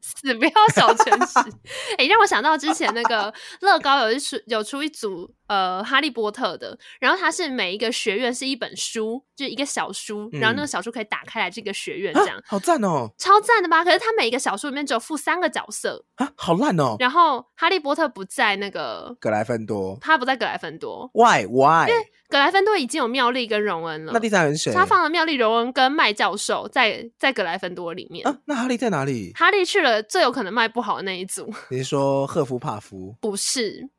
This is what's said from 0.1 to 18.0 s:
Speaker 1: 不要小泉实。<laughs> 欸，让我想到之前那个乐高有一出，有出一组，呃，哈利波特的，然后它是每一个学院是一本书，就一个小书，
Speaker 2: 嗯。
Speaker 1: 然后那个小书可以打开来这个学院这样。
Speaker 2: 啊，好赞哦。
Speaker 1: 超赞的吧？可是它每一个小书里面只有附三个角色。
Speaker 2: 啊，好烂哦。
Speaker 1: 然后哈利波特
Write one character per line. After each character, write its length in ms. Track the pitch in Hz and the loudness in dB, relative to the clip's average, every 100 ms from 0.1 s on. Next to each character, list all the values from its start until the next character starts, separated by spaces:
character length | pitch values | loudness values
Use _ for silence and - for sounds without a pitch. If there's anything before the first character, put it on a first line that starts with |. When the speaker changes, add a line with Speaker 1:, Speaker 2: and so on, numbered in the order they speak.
| - 277 226 | -8 -4 2
Speaker 1:
不 100 | 311 | 4
要 60 | 427 427 | 6 6
小 200 | - 339 | 6 6
泉 200 | 453 440 415 349 | 6 4 4 4
实。 120 | - 220 - - | 2 0 -6 -14
<laughs> 320 | 539 539 415 | -12 -8 -2
欸， 80 | 277 | 4
让 100 | 440 | 6
我 60 | 453 | 6
想 160 | 311 | 4
到 160 | 277 311 | 2 2
之 160 | 285 | 0
前 180 | 320 294 | 0 0
那 100 | 233 | 0
个 280 | 233 226 202 - - - | 0 0 -2 -8 -18 -2
乐 180 | 381 330 | 2 4
高 200 | 277 269 | 4 2
有 140 | 226 | 4
一 60 | 247 | 0
出， 180 | - 262 - | -2 -8 -4
有 160 | 220 | -4
出 180 | 214 277 | -2 -4
一 80 | 302 | -6
组， 400 | 294 208 185 175 _ _ | -6 -8 -8 -12 _ _
呃， 360 | 190 185 185 | 0 0 -2
哈 160 | 220 269 | 0 2
利 100 | 302 | 2
波 220 | 240 208 | 0 -4
特 260 | 214 233 156 | -2 -4 -4
的， 200 | 113 - - - | -12 -14 -20 -2
然 100 | 254 | 2
后 60 | 359 | 2
它 100 | 359 | 2
是 200 | 370 330 | 0 -4
每 240 | 254 185 | -2 -4
一 40 | 202 | -2
个 140 | 226 | -2
学 240 | 220 226 196 | -2 -2 0
院 180 | 247 | -2
是 140 | 247 269 | -2 -6
一 80 | 269 | -6
本 200 | 196 - | -8 -8
书， 440 | - 226 220 240 _ - | -8 -4 -6 -6 _ -10
就 100 | 269 | -8
一 80 | |
个 120 | 220 277 | -4 -4
小 260 | - 165 | -4 -6
书， 380 | 196 - 208 208 | -8 -10 -10 -8
Speaker 2:
嗯。 80 | 156 | -2
Speaker 1:
然 100 | 220 | 0
后 60 | 254 | 0
那 60 | |
个 60 | 294 | -4
小 140 | - | -6
书 80 | 214 | -6
可 120 | 247 | -10
以 20 | |
打 200 | 214 156 139 | -8 -8 -8
开 160 | 233 | -6
来 100 | 185 | -6
这 100 | 196 | -6
个 120 | 202 | -8
学 240 | 196 - 151 | -8 -8 -6
院 160 | 190 | -2
这 120 | 262 - | 0 0
样。 120 | 101 | -2
Speaker 2:
啊， 60 | - | -6
好 120 | 202 | -6
赞 220 | 240 320 | 0 0
哦。 280 | 202 156 113 _ | 2 -2 -4 _
Speaker 1:
超 240 | - 403 | 4 4
赞 200 | 415 466 | 6 2
的 60 | 349 | 4
吧？ 160 | 320 | 2
可 80 | 349 | 4
是 80 | 311 | 2
它 120 | 440 | 2
每 160 | 453 240 | 0 0
一 20 | |
个 80 | 240 | 0
小 160 | - 202 | -4 -4
书 120 | 294 | -6
里 40 | |
面 120 | 269 285 | -6 -2
只 80 | |
有 60 | 240 | -4
附 180 | - 311 | -4 -6
三 220 | - 330 | -2 0
个 100 | 349 | 0
角 160 | - - | -4 -8
色。 360 | - 214 - _ - | -6 -6 -8 _ -6
Speaker 2:
啊， 160 | 269 _ | -6 _
好 180 | - 170 | 0 2
烂 220 | 285 180 | 2 2
哦。 160 | 139 107 | 0 2
Speaker 1:
然 120 | 254 | 0
后 340 | 302 330 254 - - | 4 4 2 -6 -2
哈 120 | 330 | 0
利 80 | 370 | 0
波 160 | 285 | -2
特 140 | 302 | -2